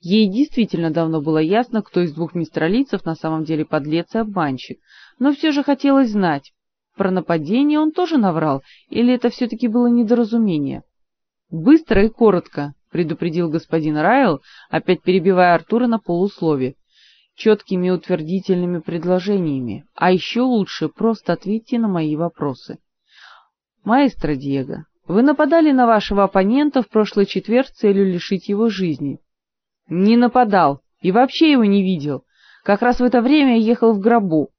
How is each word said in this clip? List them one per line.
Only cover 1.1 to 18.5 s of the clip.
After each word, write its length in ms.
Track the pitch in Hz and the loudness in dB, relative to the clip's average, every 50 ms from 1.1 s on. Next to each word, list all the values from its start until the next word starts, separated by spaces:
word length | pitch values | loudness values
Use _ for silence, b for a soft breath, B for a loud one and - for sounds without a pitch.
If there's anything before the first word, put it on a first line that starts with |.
| 160 160 | -2 -4
было 180 | 143 156 156 156 | -2 -2 0 0
ясно, 440 | 160 160 190 220 247 240 - 220 196 | 0 0 0 0 -2 -2 -4 -6 -6
кто 180 | _ _ 180 | _ _ -2
из 120 | 180 170 143 | -2 -2 -4
двух 220 | 156 170 160 - | -6 -8 -6 -6
мистралийцев 680 | 175 165 - _ 170 165 160 196 240 277 - - 196 - | -6 -8 -6 _ -4 -2 0 0 0 -2 -2 -4 -8 -6
на 100 | 165 160 | -8 -10
самом 300 | - - 160 156 160 156 | -6 -6 -6 -6 -6 -4
деле 200 | 151 160 151 151 | -4 -4 -4 -4
подлец 520 | - - 156 139 147 151 165 170 _ - | -4 -4 -6 -4 -2 -4 -4 -4 _ -6
и 20 | 226 | -6
обманщик, 640 | 226 220 202 190 165 147 131 127 - - - _ b b b b b b b b | -6 -4 -4 -4 -4 -4 -4 -8 -10 -14 -18 _ b b b b b b b b
но 120 | 240 277 294 | 0 0 0
все 200 | 285 - 320 294 | 0 0 -2 0
же 100 | 285 277 | 0 0
хотелось 480 | - 285 277 - 277 277 269 269 233 | 0 -2 0 2 2 4 4 2 2
знать, 420 | 208 208 196 175 151 139 - - _ _ _ _ _ _ _ _ _ _ | 0 0 0 0 -2 -4 -6 -14 _ _ _ _ _ _ _ _ _ _
про 140 | 196 190 185 | -4 -2 -2
нападение 680 | 185 - - 170 165 151 143 202 240 285 294 302 302 | -2 -2 -2 -2 -2 -2 -2 0 0 2 2 2 2
он 140 | 311 311 311 | 0 0 0
тоже 260 | - 359 339 330 294 | -2 -4 0 0 0
наврал, 460 | 214 190 165 160 156 156 139 135 b b b b b b | 2 2 0 0 0 -2 -2 -4 b b b b b b
или 240 | - 214 233 240 254 | -4 0 2 2 2
это 160 | 247 247 240 | 2 0 -4
все-таки 380 | 226 - 254 233 233 220 - 240 | -2 -2 -6 -6 -6 -4 -4 -2
было 180 | 214 240 240 | 0 0 0
недоразумение? 960 | 240 240 240 240 202 240 233 240 208 226 233 226 208 175 151 143 135 135 - - _ _ _ _ _ _ _ _ _ _ _ _ _ | 2 2 2 2 2 2 0 0 0 0 0 0 0 0 -2 -4 -4 -6 -10 -14 _ _ _ _ _ _ _ _ _ _ _ _ _
«Быстро 560 | 170 165 160 208 294 330 311 _ 233 202 196 | -10 -4 2 4 4 4 4 _ 2 2 2
и 40 | 220 | 2
коротко», — 680 | 214 - 233 214 190 175 - - _ - 143 143 143 _ _ _ | 0 2 2 2 2 2 -2 -6 _ -10 -10 -10 -10 _ _ _
предупредил 580 | _ 156 175 156 165 156 - 170 156 165 175 165 | _ -4 -4 -4 -4 -4 -4 -4 -2 -2 -4 -2
господин 480 | 147 165 156 _ - 165 156 156 151 | -4 -4 -6 _ -4 -2 -2 -2 -2
Райл, 460 | 151 156 180 233 269 277 220 160 135 b b b b b b | 0 0 2 2 4 2 2 0 -2 b b b b b b
опять 340 | - 160 - - 185 175 _ | -6 -6 -2 -2 -2 -2 _
перебивая 520 | 175 180 190 160 190 190 180 180 175 175 | 0 0 2 2 2 2 4 4 4 4
Артура 320 | 160 160 _ - 233 254 | 2 0 _ -2 0 0
на 140 | 247 226 220 | 0 -2 -2
полуслове, 720 | _ - 175 170 185 202 - - - 160 151 139 127 123 123 _ _ b b b b b b b b b b | _ -4 -2 -2 -2 -4 -4 -4 -2 -2 0 0 -2 -6 -6 _ _ b b b b b b b b b b
«четкими 540 | _ - 220 214 208 - - 196 185 180 180 | _ 2 2 2 2 0 -6 -4 -2 0 0
утвердительными 920 | 185 175 156 - 180 165 156 156 180 190 185 - | -2 -2 -2 -4 -4 -4 -4 -4 -6 -6 -2 -2